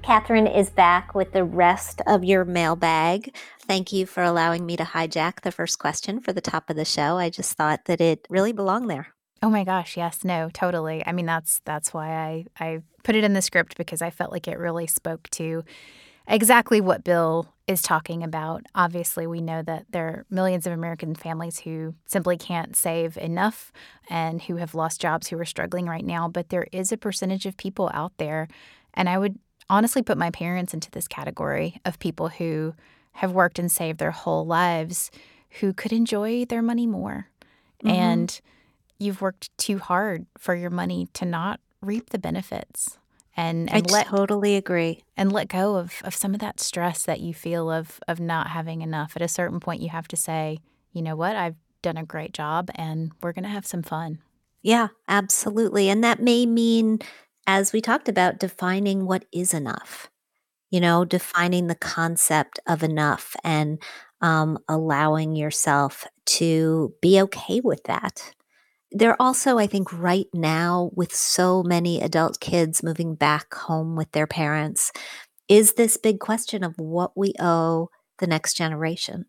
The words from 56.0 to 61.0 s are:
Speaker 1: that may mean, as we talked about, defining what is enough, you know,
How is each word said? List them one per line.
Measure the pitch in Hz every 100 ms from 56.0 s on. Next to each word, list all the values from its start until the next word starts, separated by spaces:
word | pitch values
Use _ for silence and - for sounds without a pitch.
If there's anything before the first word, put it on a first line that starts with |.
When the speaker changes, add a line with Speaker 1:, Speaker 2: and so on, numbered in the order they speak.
Speaker 1:
that | 233 233
may | 240 240 240
mean, | 233 233 226 220 220 - - _ _ -
as | 196 196
we | 220
talked | 220 269 -
about, | 196 180 -
defining | 190 - 185 185 202 196 185
what | 185 -
is | 170 180
enough, | 165 135 - - - - _ _ _ _ _ _
you | 185
know, | 175 170